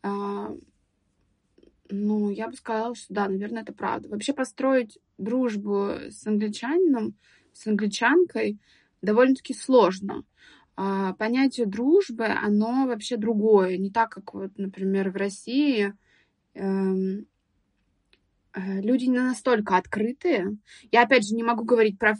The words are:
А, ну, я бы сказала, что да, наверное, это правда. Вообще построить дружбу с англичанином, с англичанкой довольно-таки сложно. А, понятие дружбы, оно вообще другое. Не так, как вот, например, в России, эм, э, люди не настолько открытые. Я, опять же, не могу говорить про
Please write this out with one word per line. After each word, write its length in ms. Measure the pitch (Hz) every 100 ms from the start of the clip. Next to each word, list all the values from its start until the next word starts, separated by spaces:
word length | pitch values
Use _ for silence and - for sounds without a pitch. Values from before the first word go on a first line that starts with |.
А, 520 | 202 202 202 202 208 - _ _ _ _ _ _ _ _ _ _ _ _ _
ну, 400 | 202 208 214 208
я 180 | 202 220
бы 80 | 247
сказала, 380 | - 220 233 233
что 180 | -
да, 140 | 202 196
наверное, 340 | 190 208 233
это 100 | 214
правда. 340 | 208 214 220 -
Вообще 240 | 208 214
построить 640 | 277 262 - 262 262 226 - _ -
дружбу 720 | 196 254 247 208 208 202 202 - -
с 160 | 214 214
англичанином, 920 | 208 208 208 240 330 359 254 214 - _ _ _
с 120 | - 214
англичанкой 920 | 208 214 202 233 320 349 226 220 208 _ _ _ _
довольно-таки 520 | 190 214 262 262 -
сложно. 680 | 240 - 254 185 190 202 - - _ - - _ -
А, 380 | 196 196 190
понятие 520 | 190 220 247 269 247 220
дружбы, 600 | 196 254 359 381 226 220
оно 600 | - 208 208 220 254 262
вообще 300 | 226 - 240
другое. 600 | 208 220 214 208 185 185
Не 120 | 196
так, 180 | 214 220
как 220 | - 196
вот, 180 | 196 190 196
например, 520 | 196 190 190 196 190
в 60 | 190
России, 800 | 202 196 - 254 294 233 202 202 _ _ _ _ _
эм, 720 | - 196 190 190 190 190 196 - _ _ _ _ _ _ _ _ _ _ _ _
э, 260 | - 190 196
люди 240 | 202 254 254
не 120 | 247
настолько 560 | 254 240 - 240 208 185
открытые. 800 | - 202 214 254 359 254 185 208 _ - -
Я, 100 | 226
опять 220 | 240 254 202
же, 60 | 226
не 60 |
могу 200 | 233 226
говорить 340 | 226 240 214 196
про 180 | 214 214